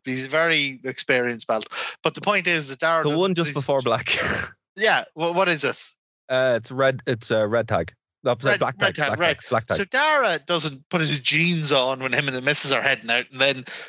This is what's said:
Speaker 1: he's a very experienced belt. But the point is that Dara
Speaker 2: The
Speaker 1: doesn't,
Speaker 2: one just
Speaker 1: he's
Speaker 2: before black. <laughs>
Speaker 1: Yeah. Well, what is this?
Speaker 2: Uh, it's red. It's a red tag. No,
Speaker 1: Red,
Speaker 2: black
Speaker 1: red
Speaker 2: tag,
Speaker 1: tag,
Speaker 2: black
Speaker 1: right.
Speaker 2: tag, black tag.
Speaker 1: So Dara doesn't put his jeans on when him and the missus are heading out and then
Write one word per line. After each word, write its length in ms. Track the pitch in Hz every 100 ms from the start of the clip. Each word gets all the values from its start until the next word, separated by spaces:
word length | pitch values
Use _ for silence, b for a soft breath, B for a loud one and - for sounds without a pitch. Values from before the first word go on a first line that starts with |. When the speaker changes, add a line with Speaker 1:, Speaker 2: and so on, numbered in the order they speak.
Speaker 1:
he's 220 | - 127 131
a 20 |
very 500 | 151 165 156 139 131
experienced 640 | 131 123 - 131 123 117 -
belt. 180 | 110 - B B B
But 100 | 160
the 60 | 147
point 260 | 143 202 170
is 220 | 165 139
that 100 | 135
Dara 240 | 160 165
Speaker 2:
The 60 | 151
Speaker 1:
doesn't, 80 | 156
Speaker 2:
one 140 | 190
just 140 | 175 156
Speaker 1:
he's 60 | 143
Speaker 2:
before 260 | 135 139
black. 340 | 123 113 - -
<laughs> 320 | - - - - _ -
Speaker 1:
Yeah. 260 | 214 151 - -
Well, 180 | 170
what 140 | 175 190
is 140 | 156
this? 340 | 139 - - - _ _ -
Speaker 2:
Uh, 260 | 131 131 117
it's 140 | 113
red. 280 | 131 135 131 -
It's 240 | 113 -
a 140 | 113 107
red 180 | 117 110
tag. 260 | 101 82 - _ _
No, 100 | 127 117
Speaker 1:
Red, 160 | 135 202
Speaker 2:
black 160 | 131 135
Speaker 1:
red 140 | 202
Speaker 2:
tag, 0 |
Speaker 1:
tag, 120 | 160 147
Speaker 2:
black 120 | 113
Speaker 1:
right. 160 | 170 143
Speaker 2:
tag, 100 | -
black 160 | 117 -
tag. 100 | 92
Speaker 1:
So 80 |
Dara 540 | 196 254 311 302 226 160 -
doesn't 420 | 175 151 135 -
put 140 | 180
his 180 | 156 147
jeans 500 | 123 151 170 170 147
on 300 | 143 127 131
when 120 | 131
him 120 | 123 143
and 80 |
the 60 | 127
missus 320 | 131 147 143
are 80 | 131
heading 300 | 135 127 110
out 160 | 120 -
and 80 | 131
then 260 | 135 131 127 B